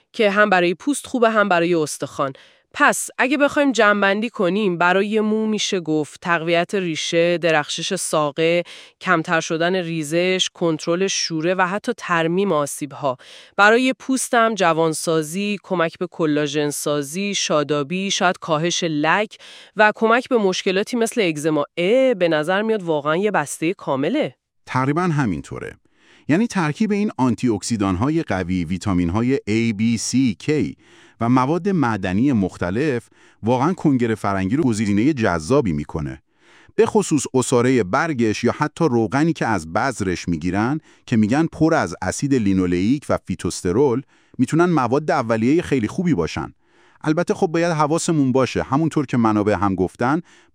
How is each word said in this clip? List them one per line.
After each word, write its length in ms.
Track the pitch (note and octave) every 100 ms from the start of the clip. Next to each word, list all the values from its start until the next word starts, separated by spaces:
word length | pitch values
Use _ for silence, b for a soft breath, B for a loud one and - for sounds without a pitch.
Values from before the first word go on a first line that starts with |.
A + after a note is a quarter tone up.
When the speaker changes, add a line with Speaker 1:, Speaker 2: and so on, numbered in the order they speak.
| b
Speaker 1:
که 180 | - G#3+
هم 200 | G3 G#3
برای 240 | F#3 F3
پوست 320 | F#3 C#4+ C4+ -
خوبه، 240 | B3+ A3+
هم 180 | A3 G3+
برای 260 | E3+ E3+
استخوان. 580 | E3+ D3 - C#3 - C3+ C#3 b b b -
پس 320 | C#4 G3 - -
اگه 180 | B3 C#4
بخوایم 360 | C#4+ D4 C#4+
جمع‌بندی 580 | A3 G#3 G#3 G3 G3+ A#3
کنیم، 480 | - F3 G3 G3+ E3+
برای 420 | F3 F#3+ G#3 G#3+
مو 260 | G#3+ A3 A3
می‌شه 340 | G#3 - F#3+
گفت 400 | D#3 D#3 C#3+ -
تقویت 540 | F3+ E3+ D#3+ E3+ F3
ریشه، 640 | G3+ F3 D3+ - E3 F3 E3+
درخشش 560 | E3 D#3 C#3+ - D#3+
ساقه، 680 | F#3+ - D#3+ D3 D3+ D#3+ F3 E3+ B B _
کمتر 400 | F#3+ E3 D#3+ E3
شدن 360 | - D#3+ E3+ F#3+
ریزش، 760 | E3 E3 D3 E3+ F3+ F#3 -
کنترل 520 | - E3+ D#3 - F3 G3
شوره 480 | - - D#3+ E3+
و 80 | F#3
حتی 300 | F3+ G#3 - A3+
ترمیم 560 | - E3+ E3 F3+ G3+
آسیب‌ها. 640 | D3+ C#3+ - C#3+ B2 C#3 B2+ B B B -
برای 380 | G#3 A#3 C4 -
پوستم 560 | - C4 - A#3+ A3+
جوانسازی، 1040 | G3+ F3 D#3+ E3 D3+ F3 D#3+ D3+ F#3 G#3 G3+
کمک 360 | - F3+ E3 -
به 80 | F3+
کلاژن 640 | - D#3 D3 D3 D3+ D3
سازی، 640 | - D#3 D3 C#3 F3 G3+
شادابی، 760 | F#3+ - D#3 C#3+ D3 C#3 F#3 G3
شاید 280 | - F#3 F#3
کاهش 460 | - D3+ E3+ - E3+
لک 480 | D3 D#3 F#3 G#3+ - B B B G3
و 160 | G#3+
کمک 340 | - A3+ A#3+ -
به 80 | A#3+
مشکلاتی 600 | G3 F3+ G3+ F#3 G#3+ A#3+
مثل 240 | A3+ A#3+
اگزما. 440 | F3+ D3+ D#3 D3+ C#3+ -
اه، 380 | F3+ B3+ C4
به 140 | G3 E3+
نظر 340 | D#3 D3+ F#3+
میاد 200 | A3 A3
واقعاً 340 | E3+ D3+ C#3+ E3
یه 140 | G#3
بسته 420 | F3+ C#3+ - D#3+
کامله. 600 | G3 - C3+ D3+ D4 E3 - _ _ -
Speaker 2:
تقریباً 360 | C3 C3 D#3
همینطوره. 760 | F#3 D3 A#2 D2+ - B1 G1+ - b b b b -
یعنی 180 | E3 A#3+
ترکیب 460 | G3 D3+ - G#3+
این 180 | G3+ G#3 -
آنتی 300 | B2+ G#2+ B2+
اکسیدان 480 | G#2 - A2 G2 F#2
های 260 | C3+ D#3+
قوی، 420 | - F#2+ F2 F#2
ویتامین 460 | D#2+ F2+ - F2 F2
های 260 | G#2 B2 C3+
A، 380 | G2+ A2+ A#2 G2+
B، 220 | A2+ A2+
C، 440 | - B2 C3 F#2 -
K 280 | D3+ D#2+ - b b b _
و 80 | A#2
مواد 400 | B2+ C3 F3 G3
معدنی 640 | F3+ B2 G#2 F#2 F#2+ C#3+
مختلف 760 | A2+ F2+ - F2 G#2+ D#3 A#2+ - b b b
واقعاً 300 | G#2+ B2+ D3+
کنگره 420 | F#3+ D#3 C3 A#2
فرنگی 420 | G#2+ G#2 F#2+ F#2+ C#3
رو 80 |
گزینه 480 | C3+ G#2 G#2 G2+ C3
جذابی 600 | C#3 G#2+ E2+ D#2 C#3 A2
می‌کنه. 500 | D2 D2 D#2+ C#2+ C2 _ b b b b
به 120 | - A3+
خصوص 380 | G#3+ - D3 -
عصاره 480 | C3 - A#2+ B2 B2+
برگش 600 | F#2 C3 E3 C3 A2 G2+
یا 100 | A2+ -
حتی 260 | D3+ -
روغنی 480 | D#3+ A#2+ G#2+ C3+ E3
که 140 | D3 C3
از 260 | G2 D#2+
بذرش 560 | G2 C3 G#2 F#2+ E2+ -
می‌گیرن 520 | E2 F2 G2 A#2 D#3+ b b -
که 100 | A#2
می‌گن 300 | G#2 C#3 E3
پر 280 | - D#3
از 200 | D#3 F#2+ -
اسید 320 | F#2 - C#3
لینولئیک 720 | C3+ G2 F#2+ F2+ F2 G2+ D3 -
و 100 | F#2 -
فیتوسترول، 760 | F2 F2 - F2+ G#2 C#3+ A#2+ - b b -
می‌تونن 260 | B2+ D#3+
مواد 460 | F3+ D3+ A#2+ C#3+ D#3
اولیه 520 | D#3 A2+ A2+ A#2 E3
خیلی 260 | - C#3 G#2+
خوبی 260 | - F3
باشن. 400 | G#2 D#2 - C2 - b b b b
البته 340 | D#3 E3 F3
خب 120 | G3+ F#3
باید 260 | E3 F3
حواسمون 600 | D3+ D3 D#3+ - D#3 C3
باشه، 300 | C3 B2 F2+
همونطور 440 | D#2+ C3+ D#3+ D#3 C3+
که 100 | B2+
منابع 380 | A2 G#2 G#2
هم 200 | G2 G2+
گفتن، 460 | F#2+ F2+ - A#2+ E3 b b b